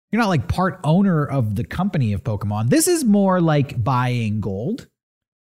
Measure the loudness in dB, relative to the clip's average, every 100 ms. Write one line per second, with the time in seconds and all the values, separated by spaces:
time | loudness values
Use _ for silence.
0 | _ -2 0 0 -2 -2 -2 -2 0 2
1 | 4 2 0 -2 -2 -2 -4 -4 -2 0
2 | 0 -2 -4 -4 -4 -2 2 2 2 0
3 | 2 4 4 2 2 2 0 -2 -2 0
4 | 0 -2 -2 -2 -4 -6 -6 -8 -12 _
5 | _ _ _ _